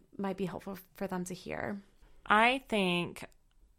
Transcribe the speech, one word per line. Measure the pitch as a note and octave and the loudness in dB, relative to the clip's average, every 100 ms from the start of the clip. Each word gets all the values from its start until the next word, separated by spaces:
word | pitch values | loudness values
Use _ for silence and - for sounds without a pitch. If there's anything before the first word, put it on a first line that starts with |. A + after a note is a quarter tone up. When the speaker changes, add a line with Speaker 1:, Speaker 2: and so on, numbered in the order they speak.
| _ - | _ -4
Speaker 1:
might | G3 F#3 | -4 -2
be | F#3 | -2
helpful | - - F#3+ - - | -4 -10 -12 -12 -8
for | G3 | -4
them | F#3 F3 | -4 -4
to | |
hear? | F3+ - D2+ - G3+ - _ - - - | -8 -8 -6 -4 -6 -10 _ -20 -8 4
Speaker 2:
I | G#3 A#3 C4 - | 6 6 4 0
think | G#3+ F#3 F3 E3+ - - _ _ _ - | 2 4 2 0 -6 -14 _ _ _ -20